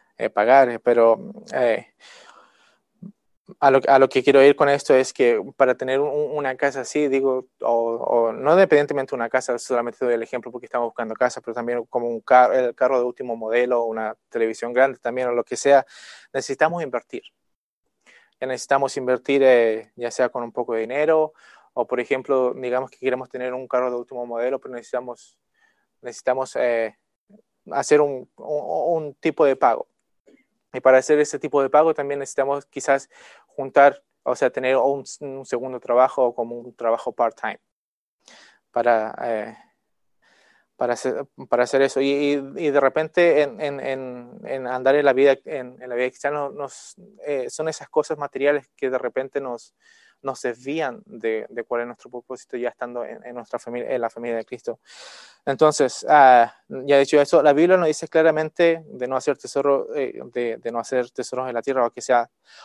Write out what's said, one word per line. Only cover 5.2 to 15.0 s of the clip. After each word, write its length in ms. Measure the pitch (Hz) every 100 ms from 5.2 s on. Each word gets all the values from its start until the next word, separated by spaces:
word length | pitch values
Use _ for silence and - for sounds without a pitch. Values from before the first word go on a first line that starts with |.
| 123 110 101 -
para 200 | 131 123
tener 260 | 131 135
un, 360 | 147 147 151 147
una 200 | 139 131
casa 240 | 143 135
así, 260 | 120 151 147
digo, 400 | 135 135 127 127 _
o, 100 | 113
o 640 | 117 117 117 - 120 117
no 180 | 117 135
independientemente 600 | 175 190 147 143 143 135
de 40 | 127
una 140 | 117
casa, 280 | 127 - 120
solamente 460 | - 123 120 -
doy 120 | 127 117
el 60 |
ejemplo 300 | 113 123 113
porque 140 | 120 117
estamos 220 | 123 117
buscando 280 | - 113 110
casa, 240 | 123 -
pero 160 | 120 117
también 300 | 120 120 113
como 240 | 127 120
un 100 | 117
car-, 340 | - 127 123
el 220 | 131 123 -
carro 240 | 127 131
de 60 | 123
último 320 | 120 127 117
modelo, 480 | 110 120 123 123 117
una 320 | 110 110 - _
televisión 460 | 117 113 107 117
grande 260 | 123 135
también, 300 | 127